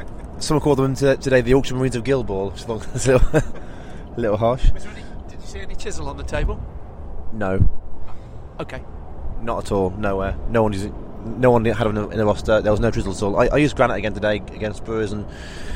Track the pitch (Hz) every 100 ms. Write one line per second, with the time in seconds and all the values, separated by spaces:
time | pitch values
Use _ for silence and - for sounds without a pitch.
0 | - - - - - 151 151 135 135 131
1 | 139 131 139 127 120 135 - 127 131 123
2 | 120 135 104 95 98 - - 110 - 120
3 | 117 127 - 156 - - - - - -
4 | - - 117 104 113 127 - - - -
5 | - - - - - 190 196 - 220 175
6 | 147 143 - 147 151 220 - - - -
7 | - - - 113 98 95 92 - - -
8 | - - - - - - 160 131 - -
9 | - - - - 113 98 - 98 92 98
10 | 104 98 98 - - 113 110 98 104 -
11 | - - - - 127 120 113 104 107 107
12 | 104 104 107 101 - 110 98 104 113 113
13 | 98 87 101 98 123 139 147 - 120 113
14 | 104 98 104 104 - - 107 104 - 110
15 | 104 104 98 - - - -